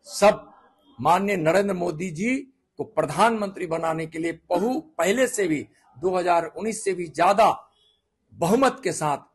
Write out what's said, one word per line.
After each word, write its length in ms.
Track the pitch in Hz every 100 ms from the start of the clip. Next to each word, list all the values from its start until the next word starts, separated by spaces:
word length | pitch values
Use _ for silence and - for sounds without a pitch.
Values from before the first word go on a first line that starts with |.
सब 480 | - - 202 208 - - _ _ _ -
माननीय 340 | 131 180 202 196
नरेंद्र 380 | 160 175 202
मोदी 360 | 185 175 156 185
जी 260 | 151 214 269 277 _ _ _
को 60 |
प्रधानमंत्री 840 | 143 - 156 156 220 226 202 190 170
बनाने 380 | 160 160 160 160
के 140 | 160
लिए 200 | 170 165 _
बहु-, 320 | 175 214 262 - -
पहले 300 | 170 233 254
से 200 | - 190
भी 200 | 151 120 _ _ 120
दो 180 | 170 185
हज़ार 280 | 175 170 160
उन्नीस 380 | - 208 220
से 100 | -
भी 140 | 185 170
ज्यादा 640 | 156 175 202 208 - - _ _ _ _ _ _
बहुमत 480 | - 170 226 262 247
के 80 | 190
साथ 260 | 156 151 139 -